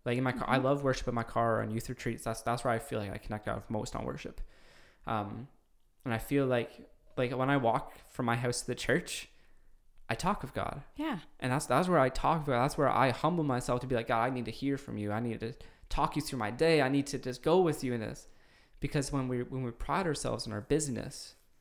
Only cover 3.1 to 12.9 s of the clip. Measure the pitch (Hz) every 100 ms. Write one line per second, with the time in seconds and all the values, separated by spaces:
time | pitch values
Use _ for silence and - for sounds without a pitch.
3.1 | - - 107 - 113 - 110 - - 120
4.1 | - - - - - - - - _ -
5.1 | 110 101 110 135 - _ _ _ _ 131
6.1 | 113 - 143 131 123 113 - - - -
7.1 | - 123 127 131 143 117 120 - - -
8.1 | - 120 120 123 123 - 123 - 147 175
9.1 | - - - - - - - _ - -
10.1 | 113 180 202 131 104 - 143 - - 311
11.1 | 190 - - 127 135 - 127 180 165 131
12.1 | 131 135 160 143 120 139 - 139